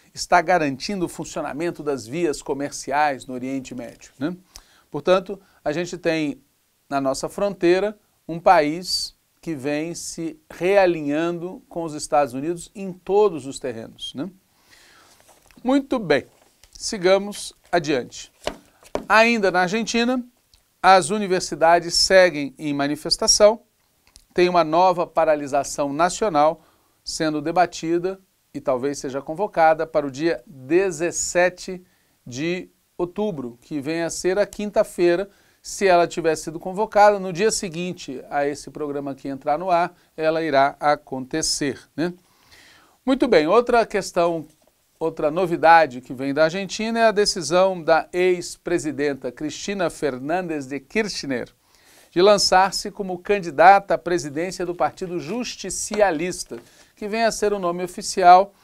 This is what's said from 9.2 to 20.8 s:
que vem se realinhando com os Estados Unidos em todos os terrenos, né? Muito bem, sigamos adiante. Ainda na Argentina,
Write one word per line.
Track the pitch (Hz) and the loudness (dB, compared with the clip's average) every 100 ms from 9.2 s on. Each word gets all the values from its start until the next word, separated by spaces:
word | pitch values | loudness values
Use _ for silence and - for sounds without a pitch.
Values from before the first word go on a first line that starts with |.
| _ _ | _ _
que | 175 147 | -10 -6
vem | 135 147 165 165 | -4 -4 -6 -10
se | - - 165 - - | -12 -10 -10 -12 -18
realinhando | - 180 202 185 165 143 147 170 175 175 190 - | -4 2 4 4 2 -2 -2 -2 -6 -10 -14 -14
com | 170 | -10
os | 165 | -10
Estados | 151 - 151 139 | -10 -2 0 0
Unidos | 127 156 170 - 208 | -2 -6 -8 -12 -12
em | 196 | -12
todos | 180 - 202 208 156 135 | -10 0 2 2 0 -10
os | 135 | -10
terrenos, | 131 113 113 117 - | -10 -10 -14 -14 -14
né? | 127 180 - _ _ _ _ _ _ _ _ _ _ _ _ | -10 -12 -14 _ _ _ _ _ _ _ _ _ _ _ _
Muito | 233 277 269 254 | 0 0 0 -2
bem, | 170 139 - _ _ _ _ | 2 0 0 _ _ _ _
sigamos | - - 220 180 196 202 202 - - _ | -14 -10 0 2 2 0 -10 -14 -18 _
adiante. | 175 147 135 117 - - _ - - _ _ - - - | -2 0 -2 -4 -12 -20 _ -12 -12 _ _ -10 -6 2
Ainda | 208 226 233 196 | 4 4 2 0
na | 180 | 0
Argentina, | 180 220 220 233 240 254 240 _ _ _ _ _ | 0 -2 -2 -2 0 -2 -6 _ _ _ _ _